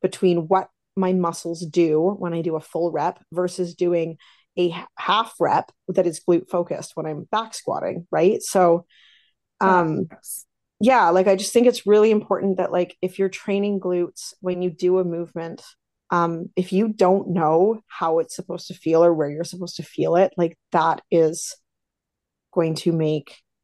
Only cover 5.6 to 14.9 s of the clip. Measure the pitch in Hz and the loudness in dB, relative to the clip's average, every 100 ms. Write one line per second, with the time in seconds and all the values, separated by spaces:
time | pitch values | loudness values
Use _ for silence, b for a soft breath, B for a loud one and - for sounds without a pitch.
5.6 | - _ - 185 175 156 - 170 - 175 | -4 _ -4 -2 -2 -2 0 0 0 -6
6.6 | 175 139 - - 160 151 - 220 226 - | -4 -8 -10 -10 -10 -10 -6 -6 -6 -10
7.6 | - - - - 170 160 180 - - 196 | -6 -4 -4 -8 -4 2 2 2 -2 2
8.6 | 175 170 - b b b b b _ _ | 4 2 -2 b b b b b _ _
9.6 | 190 180 165 151 - - - - - _ | 2 2 2 -2 -6 -12 -18 -18 -18 _
10.6 | _ _ 220 247 175 180 196 196 208 233 | _ _ 4 4 6 4 4 2 2 4
11.6 | 240 233 196 208 220 214 214 185 196 185 | 4 2 4 6 6 4 0 -2 0 -2
12.6 | - 180 175 - 180 190 190 - - 202 | 0 -2 -2 -4 -6 -2 -4 -4 -4 -2
13.6 | 202 196 185 180 175 - - - 185 180 | -2 -2 -2 -2 -4 -8 -18 -10 -6 -4
14.6 | 180 156 180 | -4 -2 0